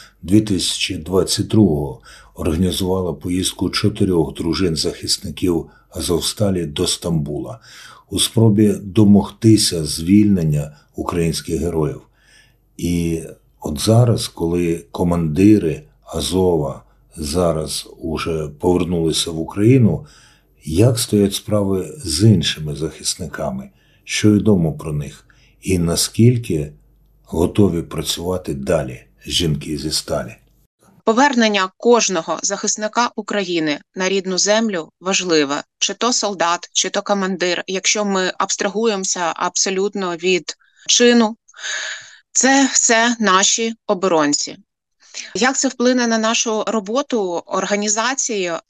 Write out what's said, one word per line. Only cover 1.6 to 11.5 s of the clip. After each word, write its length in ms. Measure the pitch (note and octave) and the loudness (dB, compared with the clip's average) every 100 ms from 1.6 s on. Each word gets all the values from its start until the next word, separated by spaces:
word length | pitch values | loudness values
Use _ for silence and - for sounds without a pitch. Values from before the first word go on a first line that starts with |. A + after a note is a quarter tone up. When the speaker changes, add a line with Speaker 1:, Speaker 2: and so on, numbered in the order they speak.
| G#2 D2 D2 C2 - - - | 4 4 -4 -10 -18 -20 -20
Speaker 1:
організувала 760 | - F2+ D#2 F#2 F#2+ F#2+ F#2+ F2+ | -8 -4 0 0 -2 -2 -2 -4
поїздку 580 | D2+ F#2 F2+ F2+ - F#2 | -6 -4 -4 -4 -4 -4
чотирьох 640 | - G#2 - F#2+ F2 D2 | 0 -2 0 0 2 0
дружин 420 | - E2 D#2+ F#2 D#2 | -2 -4 -2 -2 -2
захисників 920 | E2 D2 - - - D2 F2+ E2 C#2+ _ _ | -4 -6 -4 -4 -6 -4 0 0 -2 _ _
Азовсталі 760 | - D#2 E2 - - G2+ F#2 D#2+ | -8 -2 -2 -2 -2 0 0 -4
до 200 | C#2+ - | -2 -2
Стамбула 720 | - F2 E2 D2 D2 C2 - - - - - - | -2 -2 -2 -2 -6 -8 -12 -18 -20 -20 -20 -8
у 80 | - | -4
спробі 560 | - - A2+ G#2 G#2 F#2+ | 0 4 4 6 4 2
домогтися 1000 | G2+ F2+ G2+ G2+ - - A2+ G#2+ - F2 | -2 4 8 8 4 2 6 6 4 -2
звільнення 920 | D2+ D2 E2 G2+ G#2 F#2+ D#2+ D2 C#2+ - _ - | -6 -4 4 4 6 4 2 0 -2 -12 _ -10
українських 640 | - F2 E2 D2+ - | -6 -2 -2 -2 -4